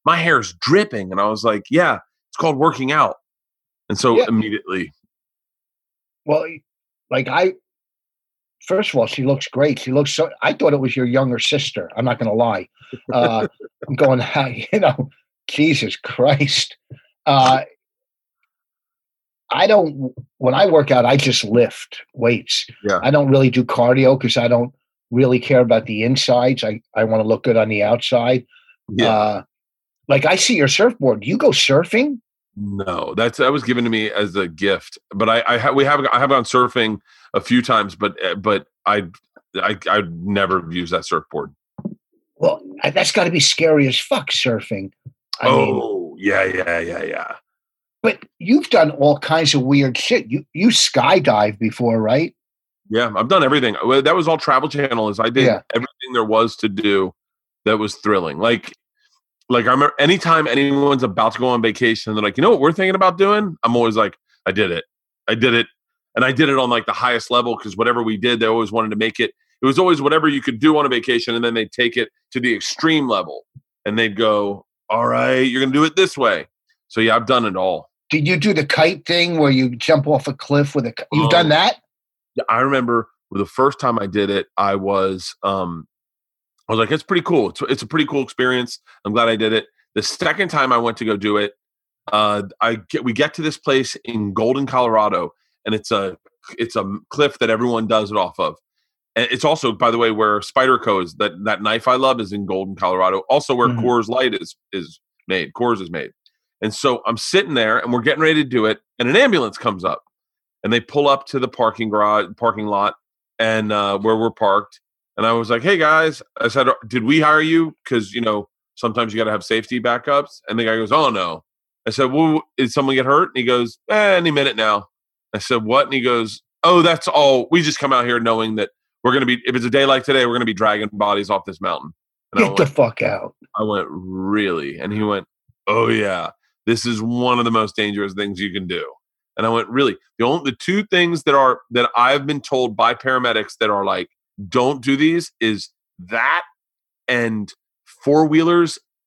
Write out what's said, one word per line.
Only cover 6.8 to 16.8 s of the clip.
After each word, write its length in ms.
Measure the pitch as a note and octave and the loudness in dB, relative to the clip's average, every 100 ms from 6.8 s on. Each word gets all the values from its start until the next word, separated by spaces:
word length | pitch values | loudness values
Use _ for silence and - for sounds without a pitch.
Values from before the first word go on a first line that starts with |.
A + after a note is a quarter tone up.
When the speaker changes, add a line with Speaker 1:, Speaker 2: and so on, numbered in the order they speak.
| _ _ - | _ _ -6
Speaker 2:
like, 160 | C3 D3+ | -4 0
I, 260 | D#3+ F#3 - _ _ _ _ _ _ _ _ _ _ - | 2 0 0 _ _ _ _ _ _ _ _ _ _ -4
first 260 | F#3+ - | -2 0
of 60 | B2+ | 0
all, 80 | A2 | -2
she 160 | - | 0
looks 240 | C3 C#3 - | 0 0 -2
great. 320 | C3 D3 C3+ | 0 0 0
She 120 | - | -2
looks 200 | C3+ C#3+ | 0 0
so, 160 | - C3 - | 0 -2 -2
I 120 | C#3 | -4
thought 200 | - D#3+ | 0 2
it 60 | C#3+ | 2
was 160 | C3 C3 | 0 -2
your 100 | B2 | 0
younger 340 | C3 C3+ A#2 | 0 0 -2
sister. 500 | - D3 C#3+ - F2 A2 | -2 -2 -4 -8 -10 -6
I'm 100 | B2+ | -4
not 140 | A#2+ | -2
gonna 140 | A2+ | -2
lie. 340 | A2 A#2 G2 F2+ _ - A#2 - | 0 0 0 -6 _ -20 -18 -4
Uh, 340 | B2+ A#2+ A2+ G#2 _ - | 0 2 0 -4 _ -20
Speaker 1:
<laughs> 200 | - - | -18 -8
Speaker 2:
I'm 80 | C#3+ | 0
going, 240 | C#3+ B2+ | 2 2
<laughs> 140 | A#2+ D3 | 0 -2
"Hi," 320 | C3 A#2 - | -2 -6 -4
you 60 | G#3+ | 0
know, 300 | F3 C#3 C#3 _ _ _ - | 2 0 -4 _ _ _ -10
Jesus 480 | - D#3 C#3+ G#2+ - | 0 0 2 -2 -8
Christ. 840 | - - C3 C#3 C#3+ - - - | -10 0 2 2 0 0 -4 -10